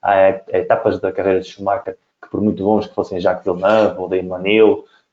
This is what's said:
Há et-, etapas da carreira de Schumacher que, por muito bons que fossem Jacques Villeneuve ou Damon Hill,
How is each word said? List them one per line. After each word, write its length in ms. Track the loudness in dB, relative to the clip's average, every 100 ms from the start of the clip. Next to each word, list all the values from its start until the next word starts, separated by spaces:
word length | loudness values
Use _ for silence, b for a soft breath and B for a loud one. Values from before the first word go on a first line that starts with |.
Há 260 | 0 4 4
et-, 140 | 2 -2
etapas 480 | -4 0 0 0 -2
da 120 | -2
carreira 280 | -2 0 -2
de 60 | -2
Schumacher 500 | -8 -4 -4 -6 -14 _ _
que, 60 | -10
por 100 | -2
muito 220 | -2 0
bons 240 | 0 0 0
que 80 |
fossem 260 | -6 -6 -2
Jacques 240 | -2 -2
Villeneuve 540 | -4 -2 2 2 2 -2
ou 100 | -4
Damon 380 | -4 -4 -6 0
Hill, 380 | 4 4 2 b b _